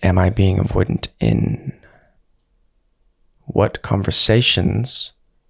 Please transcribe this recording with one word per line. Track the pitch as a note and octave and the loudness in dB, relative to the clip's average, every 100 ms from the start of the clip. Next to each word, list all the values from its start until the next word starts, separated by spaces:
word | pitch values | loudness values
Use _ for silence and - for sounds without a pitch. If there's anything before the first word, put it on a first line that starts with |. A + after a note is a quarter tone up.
am | F#2+ F#2 | 0 2
I | F#2 | 2
being | - G2 F#2+ | 2 2 2
avoidant | G2 - - - - - | 0 0 -2 -4 -6 -2
in? | - - - - C#3 - _ _ _ _ _ _ _ _ _ _ _ _ _ _ _ _ - | 0 0 0 -4 -8 -14 _ _ _ _ _ _ _ _ _ _ _ _ _ _ _ _ -6
What | - G#2+ - | 0 0 -2
conversations | - G2 G2 - - A2+ B2 - F2+ G2+ B2 - - - _ _ | -4 -4 -2 0 2 2 2 0 0 0 -4 -6 -10 -14 _ _